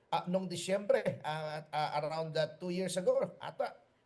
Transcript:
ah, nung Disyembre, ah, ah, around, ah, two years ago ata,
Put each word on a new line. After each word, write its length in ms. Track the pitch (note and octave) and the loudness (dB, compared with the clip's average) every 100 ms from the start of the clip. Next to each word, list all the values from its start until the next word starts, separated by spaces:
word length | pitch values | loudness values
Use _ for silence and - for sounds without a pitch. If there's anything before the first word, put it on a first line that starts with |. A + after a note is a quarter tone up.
| _ | _
ah, 160 | D#3+ F3 | -2 2
nung 160 | F#3 F#3+ | 0 0
Disyembre, 720 | F3+ - G3 G3+ A3+ G3 - D3+ | -4 0 2 4 4 4 -2 -2
ah, 380 | D#3 D#3 D3+ - | -2 -4 -6 -4
ah, 320 | D3+ D3+ D3+ | -2 0 0
around, 320 | D3+ D#3+ D#3+ D#3 | -2 -2 -2 0
ah, 80 | D3+ - | 0 -2
two 160 | F3+ | -4
years 240 | F3+ F#3 F3+ | -2 -2 0
ago 240 | F#3 C4 - - | 2 2 2 -4
ata, 340 | - - A#3 - _ _ | -8 -4 -6 -6 _ _